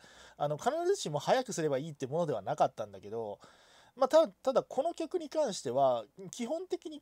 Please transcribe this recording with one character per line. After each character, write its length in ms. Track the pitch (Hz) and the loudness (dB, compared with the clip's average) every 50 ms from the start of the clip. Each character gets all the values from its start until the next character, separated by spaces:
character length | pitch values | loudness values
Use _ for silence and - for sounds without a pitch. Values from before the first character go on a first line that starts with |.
| - - - - - - - | -16 -20 -20 -20 -20 -20 -6
あ 120 | - 151 147 | -4 -2 -2
の、 80 | 151 | -2
必 140 | 143 - 240 294 330 349 | 0 0 0 0 2 0
ず 100 | 349 403 | 0 0
し 140 | - - 175 | 0 -2 -4
も 80 | 147 143 | -4 -2
早 240 | - 165 214 262 247 | 2 4 2 2 2
く 80 | - | 0
す 100 | 165 - | -2 -2
れ 60 | 156 151 | 0 2
ば 100 | 139 131 | 0 0
い 100 | 151 170 | -2 -6
い 20 | |
っ 20 | 147 | -6
て 120 | - 135 | -8 -8
も 120 | 120 143 170 | -4 -2 -2
の 80 | 175 | 0
で 60 | 151 | 0
は 100 | 127 104 | -2 -2
な 140 | 95 113 143 | -2 -4 2
か 100 | - 165 | 2 2
っ 80 | 131 - | 2 2
た 100 | - 110 | -4 -8
ん 80 | 104 | -10
だ 80 | 98 95 | -10 -16
け 100 | 95 101 | -12 -8
ど、 280 | 110 117 113 104 98 - - - - - - - - - - - _ | -6 -6 -6 -6 -8 -10 -14 -20 -20 -20 -20 -20 -20 -20 -20 -20 _
ま 100 | 240 262 | -2 0
あ、 20 | 262 | 6
た-、 200 | 302 320 320 208 | 6 6 6 6
た 240 | - _ - 262 | 0 _ -4 0
だ 100 | 262 202 | 0 0
こ 200 | - - - 254 | 0 0 -4 -2
の 120 | 294 339 330 | -2 -2 -4
曲 240 | - 320 - - 359 | -4 -6 -4 -4 -6
に 100 | 311 269 | -6 -2
関 260 | - 311 302 233 180 | -2 0 0 0 -2
し 80 | - | -4
て 80 | - 131 | -4 -2
は、 340 | 120 135 139 131 123 117 107 - _ - 196 175 | 2 4 4 4 4 2 -2 -8 _ -16 -16 -14
基 160 | - - 233 | -8 -6 -4
本 200 | 226 311 339 370 | -4 -4 -4 -4
的 240 | - 381 339 - 330 | -6 -6 -6 -6 -12
に 100 | 311 285 | -12 -12